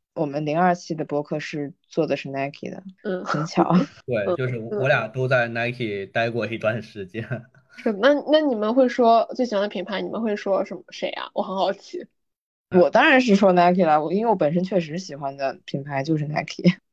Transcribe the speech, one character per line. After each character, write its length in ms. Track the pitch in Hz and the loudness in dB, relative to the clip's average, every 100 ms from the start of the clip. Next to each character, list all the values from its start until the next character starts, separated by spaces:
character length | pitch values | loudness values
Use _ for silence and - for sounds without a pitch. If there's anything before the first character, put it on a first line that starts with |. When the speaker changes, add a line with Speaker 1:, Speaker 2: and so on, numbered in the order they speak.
| _ | _
Speaker 1:
我 120 | - 151 | -6 -4
们 200 | 143 151 | -4 -2
零 140 | 156 | 2
二 160 | 180 180 | 2 0
期 180 | - | -4
的 100 | 160 | -8
播 200 | 147 147 | -4 -4
客 160 | 147 151 | -4 -6
是 320 | - 156 143 - _ | -8 -8 -8 -10 _
做 180 | - 156 | -2 -2
的 100 | 135 | -2
是 120 | 139 | -6
Nike 420 | 135 139 - - | -6 -6 -8 -12
的， 140 | - 190 - | -12 -16 -14
Speaker 2:
嗯。 220 | 214 185 | -8 -8
Speaker 1:
很 200 | 202 151 160 | -4 -4 -2
巧。 260 | - - 170 294 - - | 0 2 2 0 -6 -6
Speaker 3:
对， 180 | 117 196 | -4 -2
Speaker 2:
嗯， 80 | 175 | -2
Speaker 3:
就 100 | 123 | -4
是 140 | 120 | -6
我 260 | 110 208 175 | -6 -2 0
俩 220 | 131 110 | 0 -2
都 180 | 127 127 | -4 0
在 220 | 127 117 | 0 0
Nike 580 | 117 120 123 113 101 98 | -2 -4 -4 -6 -6 -6
待 180 | 117 117 | -2 -2
过 160 | 117 107 | -2 -4
一 100 | 113 | -2
段 240 | 110 113 | -2 -4
时 240 | - 104 | -8 -14
间。 200 | 95 110 113 | -12 -10 -8
Speaker 2:
嗯。 140 | 123 - _ _ - | -8 -10 _ _ -8
是， 160 | 233 | -4
那， 200 | 196 247 294 - | 2 4 4 4
那 100 | 311 | 2
你 140 | 294 | 2
们 180 | 220 214 | 0 0
会 160 | 254 254 | 2 2
说 400 | - 233 233 - | 4 4 4 2
最 100 | 220 | -2
喜 80 | 247 | -2
欢 100 | 202 | -2
的 60 | 208 | -2
品 160 | 202 | -4
牌， 160 | 185 190 | -8 -6
你 80 | 180 | -6
们 140 | 208 | -4
会 140 | 226 208 | -4 -4
说 280 | - 190 | -2 -2
什 120 | 202 180 | -2 -8
么， 80 | - | -14
谁 180 | - - | -8 -8
啊？ 200 | - - | -6 -8
我 100 | - | -6
很 140 | 202 190 | -4 -2
好 160 | 185 | -2
奇。 340 | - - 359 233 _ _ _ _ _ - | -4 -8 -14 -14 _ _ _ _ _ 0
Speaker 1:
我 180 | 185 160 | 4 6
当 220 | 220 294 | 6 6
然 100 | 262 | 6
是 140 | 254 | 6
说 180 | 196 196 | 6 6
Nike 320 | 180 175 180 | 6 6 6
了， 160 | 165 151 | 4 4
我， 120 | 151 | 2
因 120 | 190 | -2
为 60 | 233 | 0
我 60 | 196 | 2
本 160 | 147 | 2
身 100 | 175 | 0
确 160 | 185 196 | 0 -2
实 200 | 156 170 | -2 -8
喜 180 | 190 143 | -10 -10
欢 200 | 139 139 | -10 -6
的 220 | 135 - | -6 -6
品 180 | - 147 | -8 -8
牌 220 | 143 139 | -6 -4
就 120 | 143 156 | -2 -2
是 80 | 147 | -2
Nike。 500 | 151 165 - 180 - _ | -4 -6 0 0 0 _